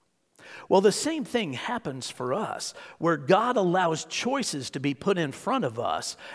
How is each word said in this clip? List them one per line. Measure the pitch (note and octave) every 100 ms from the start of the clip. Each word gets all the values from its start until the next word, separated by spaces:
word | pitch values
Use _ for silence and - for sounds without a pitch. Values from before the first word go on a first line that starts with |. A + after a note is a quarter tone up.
| _ _ _ _ - - -
Well, | F#3+
the | G3+
same | - D4 D#4+
thing | A3 A#3+ F#3
happens | B2 - A#3 F3+ C3 -
for | - B2
us, | D#3 G#3 - - - - -
where | E3 D#3
God | C3 F#3+ A#3+ B3+
allows | F3+ F3+ F3 D#3+ -
choices | - A#3 C#4 A3+ D3 B2
to | -
be | C#3 C#3+
put | - F#3+
in | D3+
front | - - C4
of | C#3+ A2+
us, | G#2 D#2+ - - -